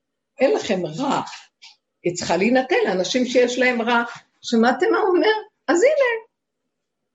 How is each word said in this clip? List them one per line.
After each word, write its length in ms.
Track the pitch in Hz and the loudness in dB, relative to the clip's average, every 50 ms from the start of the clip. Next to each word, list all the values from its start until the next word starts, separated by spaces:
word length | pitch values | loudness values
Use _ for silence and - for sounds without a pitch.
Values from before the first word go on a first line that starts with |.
| _ _ _ _ _ _ _ - | _ _ _ _ _ _ _ 0
אין 140 | 254 285 427 | 0 2 0
לכם 320 | - - - 202 180 170 | 0 -2 -2 -4 -4 -4
רע. 360 | 151 151 196 277 277 185 143 - - - - - _ _ _ - - - _ _ _ _ _ | -6 -6 -6 -4 -2 -2 -4 -4 -8 -14 -18 -20 _ _ _ -20 -20 -20 _ _ _ _ _
היא 120 | - 180 170 | -6 -6 -6
צריכה 220 | - - - 170 | -6 -4 -2 0
להינתן 400 | 175 196 226 254 262 269 - 359 480 440 | 0 2 2 2 2 0 0 0 0 0
לאנשים 400 | - 180 185 180 - - 254 247 | 0 -2 -2 -2 -2 -2 -2 -2
שיש 320 | 240 - 254 247 240 247 247 | 0 2 2 2 2 0 0
להם 240 | 254 254 247 233 | 0 0 0 0
רע. 200 | 220 233 240 233 240 - - - - _ _ _ | -2 0 0 0 -2 -4 -10 -16 -20 _ _ _
שמעתם 440 | - - 240 226 226 247 254 - 359 453 | -6 0 2 2 4 4 2 2 0 0
מה 60 | 440 427 | 2 0
הוא 180 | 427 392 359 | 2 2 2
אומר? 160 | 339 302 427 440 415 - - _ _ - - | 2 2 2 0 0 -4 -12 _ _ -2 0
אז 140 | 302 349 | 2 4
הנה, 280 | 427 571 622 587 539 494 453 453 440 _ _ _ _ _ _ _ _ _ _ _ _ _ _ _ _ _ | 4 4 4 2 0 0 -2 -4 -8 _ _ _ _ _ _ _ _ _ _ _ _ _ _ _ _ _